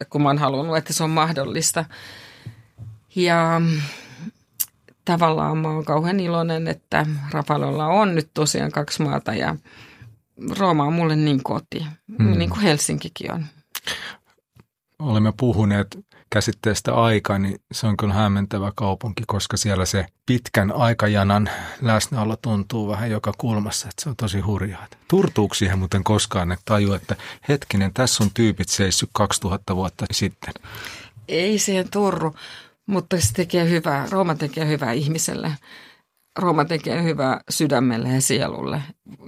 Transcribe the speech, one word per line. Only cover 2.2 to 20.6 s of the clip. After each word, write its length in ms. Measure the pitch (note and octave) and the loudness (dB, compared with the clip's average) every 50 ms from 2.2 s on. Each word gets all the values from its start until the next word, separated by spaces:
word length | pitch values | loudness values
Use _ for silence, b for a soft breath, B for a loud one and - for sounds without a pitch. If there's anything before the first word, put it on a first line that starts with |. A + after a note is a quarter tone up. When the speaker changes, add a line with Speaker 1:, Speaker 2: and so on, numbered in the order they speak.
| B B B B B B B B B B B B B B - - _ _ - | B B B B B B B B B B B B B B -18 -20 _ _ -2
Speaker 1:
Ja 460 | F#3 F3 F3 E3+ E3+ E3 E3 E3 E3 E3+ E3 D#3+ D3+ D3 C#3+ B B B B B2+ B2+ E3 A3 - _ _ _ _ - - - _ _ _ - _ _ _ | 0 2 4 4 4 4 4 2 2 2 2 2 0 -2 -6 B B B B -18 -16 -16 -16 -16 _ _ _ _ -8 -8 -8 _ _ _ -20 _ _ _
tavallaan 520 | - F3 E3 E3+ D#3+ D#3 D#3 D3+ D3+ D#3 | 0 2 4 4 4 4 2 0 0 0
mä 120 | D#3+ D#3 D#3 | 0 -2 -2
oon 160 | D#3 D#3 D#3 | -2 -4 -2
kauhean 340 | - D3 D3+ D#3+ F3 F#3+ G3 | 0 0 2 2 2 0 0
iloinen, 480 | F#3 E3+ E3+ E3+ E3 E3+ E3 D#3+ E3 | 0 0 0 0 0 0 -2 -2 -2
että 380 | D#3+ D#3+ - _ _ - D3+ D#3 D#3 D3+ C#3+ C#3 C#3+ | -4 -4 -6 _ _ -2 0 0 0 -2 -4 -6 -4
Rapalolla 540 | D#3+ D#3 C#3+ - D3+ D3 C#3+ C#3 C#3 D3 D3+ | -4 -4 -2 0 0 0 0 -2 -2 -2 0
on 280 | D#3 F3 G#3 G#3+ G3 F3 | 2 4 4 4 4 2
nyt 140 | D#3+ D3+ - _ | 0 -2 -2 _
tosiaan 380 | - D#3 D3+ - - C#3+ D3 | 0 0 0 0 0 -2 -2
kaksi 320 | - D3 D3 - - - D#3 | -2 -4 -4 -4 -2 -2 0
maata 300 | C#3+ C#3+ C#3+ - - A2 | 0 0 -2 -2 -4 -4
ja 220 | - C2+ - D#3+ D3 B B B B B B B B B B B _ _ _ _ - - D#3+ F3 | -2 -2 -2 -4 -6 B B B B B B B B B B B _ _ _ _ -10 -8 -6 -2
Rooma 260 | F#3+ G3 F#3 E3 D3+ C#3+ | 0 2 2 2 2 2
on 100 | D3 E3 | 0 0
mulle 220 | E3+ E3+ D#3+ D#3 | 2 2 2 2
niin 280 | D3+ D3+ D3+ C#3+ C3 - | 2 2 2 2 0 0
koti, 420 | - G#2+ - - _ - - D#3+ D3+ D#3 - _ - G#3+ | -2 -4 -6 -6 _ -8 -8 -8 -8 -10 -14 _ -8 0
Speaker 2:
Hmm. 200 | A#3+ A2 G#2 - | 4 4 4 4
Speaker 1:
niin 120 | E3+ E3+ F2 | 4 2 0
kuin 120 | F2 A3 | 0 2
Helsinkikin 720 | G#3 G#3+ G3 D3 - - D#3 D3 - E3 - - - - | 2 2 2 2 0 -2 -2 -4 -6 -8 -12 -10 -8 -6
on. 140 | - E3+ D3+ D3+ - _ _ _ - - B B B B B B B B _ _ _ _ _ _ _ - _ _ _ _ _ _ _ - | -6 -6 -6 -8 -12 _ _ _ -14 -10 B B B B B B B B _ _ _ _ _ _ _ -20 _ _ _ _ _ _ _ -6
Speaker 2:
Olemme 340 | D#3 C#3 A2 G#2+ G#2+ A2 G#2+ | -2 0 2 4 4 4 2
puhuneet 600 | - B2+ B2 G#2+ G2 A2 G2+ G#2 G2+ G2 - - - - b b b b b | 2 2 2 4 4 4 4 4 2 0 -2 -6 -14 -18 b b b b b
käsitteestä 640 | - G#2+ - - G#2 - - A2 G2+ - - - B2 | 0 0 2 0 -2 0 0 0 0 0 0 0 2
aika, 460 | A#2+ A#2 A#2 A2 G2+ - - G2 G2 | 4 4 4 4 2 2 0 0 0
niin 160 | G2 G2 G2 - - _ | 0 0 -2 -6 -10 _
se 160 | - - - | -8 -2 0
on 100 | A2 G2+ | 0 0
kyllä 160 | F2+ G#2+ G#2 F#2+ | 2 0 2 2
hämmentävä 580 | G#2 A2 G#2 G2 G2+ G2+ G2 - G2+ F#2+ G2+ G2 | 4 4 4 2 2 0 -2 -2 -4 -4 -4 -4
kaupunki, 480 | - A2 G2 F#2+ - - A2+ F#2+ - A2+ | -2 -2 -2 -2 -2 -4 -6 -6 -6 -6
koska 300 | - - G2 - - - | -4 -4 -4 -4 -4 -4
siellä 280 | G2+ - G#2 G2 F#2 F#2 | -2 0 0 0 0 0
se 200 | - - G2 F2 - _ _ _ | 0 0 -2 -2 -4 _ _ _
pitkän 460 | - B2 A#2+ - - - A2 | 0 0 0 0 0 2 2